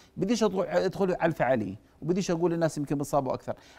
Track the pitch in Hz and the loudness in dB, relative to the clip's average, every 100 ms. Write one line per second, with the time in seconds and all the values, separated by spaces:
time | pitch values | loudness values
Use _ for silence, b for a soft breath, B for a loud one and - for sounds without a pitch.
0 | b - 190 233 214 190 170 175 185 - | b -4 -2 2 2 0 0 0 0 0
1 | 190 180 165 - 151 131 101 98 b b | 0 2 0 2 2 2 0 -8 b b
2 | 151 185 185 165 175 170 160 151 143 143 | -2 0 0 0 0 2 0 -2 -2 -2
3 | 139 147 127 120 - - b | 0 0 0 -4 -6 -10 b